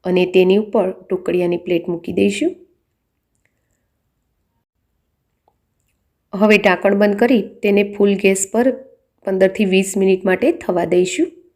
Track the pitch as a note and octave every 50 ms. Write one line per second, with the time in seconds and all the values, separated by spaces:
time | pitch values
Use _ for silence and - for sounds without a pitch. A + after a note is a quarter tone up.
0 | _ F#3 F3+ F3+ F#3 F3+ - F#3 F3+ F#3 F#3+ G#3 G#3+ G#3 - A3+ F#3 F#3+ F#3+ -
1 | - _ F#3+ F3+ - - F3 F3+ F3 F3 F3 E3+ - F3 F3 E3+ E3+ - E3+ E3
2 | - - F3 F#3+ G3 G3+ G3 - D4+ F4 F#4 - - _ _ _ _ _ _ _
3 | _ _ _ _ _ _ _ _ _ _ _ _ _ _ _ _ _ _ _ _
4 | _ _ _ _ _ _ _ _ _ _ _ _ _ _ _ _ _ _ _ _
5 | _ _ _ _ _ _ _ _ _ _ _ _ _ _ _ _ _ _ _ _
6 | _ _ _ _ _ _ - F#3 G#3+ G#3+ G#3+ G3+ G#3 G3+ F3+ F3 - G3 G3+ G3
7 | G#3 G#3 G3+ G#3 A#3 B3 C4+ G#3+ F#3+ - - - - G#3 G3+ G#3 G#3 G#3 - -
8 | G3+ G3+ G3+ F3+ - F#3+ F#3+ F#3+ - - - A3+ B3 C4 - - - - _ _
9 | _ _ _ _ _ - G3 F#3+ F#3+ F#3+ F#3+ - G#3+ F#3 F#3 F#3+ F#3+ - - G3
10 | F#3+ F#3+ F#3+ F#3 - F#3+ F#3 F#3 A#3+ D4 F4 - - - F3+ F3 F3 E3+ F3+ F3+
11 | F#3 F#3 - - E4+ F#4 - - _ _ _